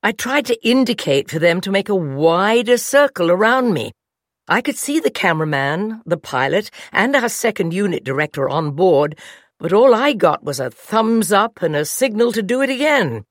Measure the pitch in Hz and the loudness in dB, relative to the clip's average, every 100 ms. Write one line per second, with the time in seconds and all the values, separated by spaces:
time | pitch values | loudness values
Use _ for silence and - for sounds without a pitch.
0 | 202 - 247 285 254 233 226 247 247 233 | -2 -4 -4 -4 -2 -2 0 0 0 -2
1 | - 139 139 160 170 170 196 196 196 196 | -2 -2 -2 0 0 0 -2 -4 -2 -2
2 | 151 135 160 170 202 233 226 240 - - | -2 0 0 2 2 0 2 0 2 2
3 | 233 - 170 180 214 262 247 160 110 - | 2 2 0 2 4 2 0 -2 -4 -12
4 | _ _ _ _ - 185 269 - - 294 | _ _ _ _ -2 -2 -2 -6 -4 -2
5 | 294 - 185 160 156 143 139 160 214 220 | -2 0 0 0 0 -2 -2 -2 -4 -8
6 | 165 165 - 131 135 170 214 - - - | -6 -6 -4 -2 0 -2 -4 -16 -6 -2
7 | 226 277 233 - 233 214 170 175 202 170 | 2 2 0 -2 -4 -2 -4 -2 -2 -2
8 | 127 135 151 - 135 143 151 139 185 147 | -4 -4 -4 -2 -2 -2 -4 2 4 4
9 | 147 151 - - _ _ - 196 262 226 | 2 -4 -18 -20 _ _ 0 4 6 4
10 | 277 233 170 147 - 135 127 - - 220 | 2 2 2 2 -4 -6 -6 -8 -4 0
11 | 220 226 180 196 220 - 170 151 151 - | 2 2 2 2 0 -2 -2 -2 -4 -2
12 | 262 208 233 220 196 247 269 262 302 285 | -2 2 0 0 -2 -2 0 0 0 2
13 | 170 113 - | 0 -4 -12